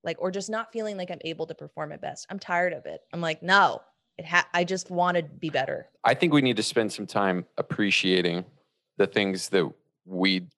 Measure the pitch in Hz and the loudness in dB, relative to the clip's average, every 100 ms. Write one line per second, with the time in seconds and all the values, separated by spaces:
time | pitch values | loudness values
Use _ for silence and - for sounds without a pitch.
0 | 170 160 185 190 190 220 226 226 214 196 | -8 -4 -4 -4 -4 -6 -6 -6 -6 -6
1 | 180 175 165 160 160 160 147 - 151 147 | -8 -8 -8 -6 -8 -8 -14 -10 -10 -8
2 | - - - 196 - 175 180 151 - 80 | -10 -10 -12 -12 -2 0 0 -2 -10 -14
3 | _ 170 165 160 170 196 175 92 _ _ | _ -6 -4 -4 4 6 6 2 _ _
4 | _ - 165 175 - 175 175 190 - 175 | _ -16 0 0 2 0 0 -4 -4 0
5 | 180 175 156 - 160 139 131 - - _ | 2 0 -4 -8 -4 -2 -2 -6 -10 _
6 | - 127 175 147 131 107 104 - 107 - | 0 2 4 6 4 2 0 0 0 -4
7 | 101 107 98 90 - - - - 101 - | -4 0 2 0 -4 -8 -6 0 2 2
8 | 95 90 87 87 90 _ _ _ _ - | 4 4 2 -2 -6 _ _ _ _ 0
9 | 98 107 98 95 - 95 80 - _ _ | 2 2 0 -2 0 2 2 -4 _ _
10 | 90 92 95 92 87 | -10 0 2 2 -4